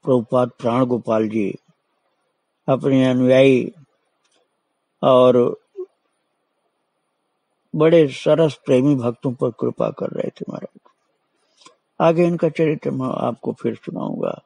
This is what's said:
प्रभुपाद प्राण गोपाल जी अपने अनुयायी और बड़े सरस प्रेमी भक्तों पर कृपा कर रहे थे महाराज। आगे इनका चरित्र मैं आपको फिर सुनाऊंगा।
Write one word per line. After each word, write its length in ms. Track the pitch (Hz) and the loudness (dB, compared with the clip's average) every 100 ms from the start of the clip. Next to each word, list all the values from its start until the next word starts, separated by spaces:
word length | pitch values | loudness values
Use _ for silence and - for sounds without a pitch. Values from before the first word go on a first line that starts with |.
प्रभुपाद 460 | - 127 113 127 123 _ | 0 0 0 -2 -2 _
प्राण 260 | 120 120 | -4 -2
गोपाल 440 | 127 123 113 110 110 | -2 -2 -2 -2 0
जी 300 | 110 98 - _ _ _ _ _ _ _ _ _ _ - | -2 -4 -8 _ _ _ _ _ _ _ _ _ _ -4
अपने 360 | 131 139 131 131 | -2 0 2 2
अनुयायी 680 | 127 127 131 135 127 - - 139 _ _ _ _ _ _ _ _ _ _ _ | 2 4 6 6 4 -2 -12 _ _ _ _ _ _ _ _ _ _ _ _
और 580 | - 127 127 123 123 - _ - - _ _ _ _ _ _ _ _ _ _ _ _ _ _ _ _ _ _ 156 | 2 6 6 4 0 -4 _ -16 -16 _ _ _ _ _ _ _ _ _ _ _ _ _ _ _ _ _ _ 0
बड़े 300 | 156 165 147 | 4 4 4
सरस 460 | 127 147 151 160 - - | 0 0 2 2 -2 0
प्रेमी 280 | 131 139 | 2 2
भक्तों 380 | 143 120 117 139 | 0 -2 -6 -8
पर 180 | 123 131 | -4 -6
कृपा 400 | - 123 - - | -4 -8 -4 -6
कर 200 | - - | -4 -10
रहे 200 | - - | -6 -8
थे 140 | - - | -10 -14
महाराज। 300 | - - - _ _ _ _ _ _ _ _ - _ _ _ | -14 -16 -20 _ _ _ _ _ _ _ _ -20 _ _ _
आगे 260 | 165 165 175 | 0 2 0
इनका 220 | 170 165 | 0 -4
चरित्र 420 | 156 160 151 143 | 0 -2 -2 -6
मैं 180 | 131 131 | -6 -6
आपको 440 | - 120 117 - | -4 -6 -6 -10
फिर 220 | 117 117 | -6 -8
सुनाऊंगा। 680 | 113 - - - - - - | -8 -12 -10 -8 -6 -8 -8